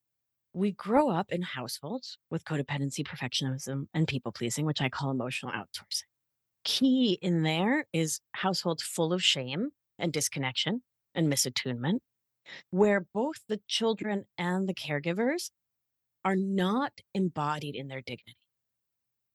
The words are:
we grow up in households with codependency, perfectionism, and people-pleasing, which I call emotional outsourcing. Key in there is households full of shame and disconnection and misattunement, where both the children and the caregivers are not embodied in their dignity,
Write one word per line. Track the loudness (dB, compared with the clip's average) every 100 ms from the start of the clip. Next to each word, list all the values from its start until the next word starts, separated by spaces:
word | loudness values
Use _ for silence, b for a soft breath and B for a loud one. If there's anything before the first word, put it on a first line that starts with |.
| _ _ _ _ _
we | -2 0
grow | 0 2 4 4
up | 2 0
in | -2
households | -4 -6 -6 -8 -8 -8 -10 -18 -8
with | -6 -2
codependency, | -2 -2 -2 -2 -4 -6
perfectionism, | -6 -4 -2 -2 -2 -4 -6 -2
and | 0 0
people-pleasing, | 0 -6 -4 -2 0 0
which | 0
I | -2
call | 0 -2
emotional | -2 -2 -6 -6
outsourcing. | -6 -6 -12 -8 -8 -8 _ _ _ _ _
Key | -2 4 6 6 4 4
in | 2 4
there | 4 4 2 2 0
is | 0 0 -2 _
households | -4 0 0 0 -2
full | -2 0 2
of | 2
shame | 2 2 0 -4 -4 -6 _ -4
and | -2
disconnection | 0 -2 0 -2 0 0 -2 -4 _ _
and | 2 4
misattunement, | 4 2 0 -2 0 0 0 -2 _ _ _ B B -2
where | 4 6 4 0
both | -4 -4 -4 -6
the | -8 -4
children | 0 0 0 -2 -4 -4 -4
and | 0 0 0
the |
caregivers | -4 -4 -2 0 0 0 0 -4 -14 _ _ _ _ _ _
are | 0 2
not | 2 2 2 2 -2 -6 -6
embodied | -2 0 0 -2 -2 -4 -8
in | -8
their | -10
dignity, | -10 -12 -12 -20 _ _ _ _ _ _ _ _ _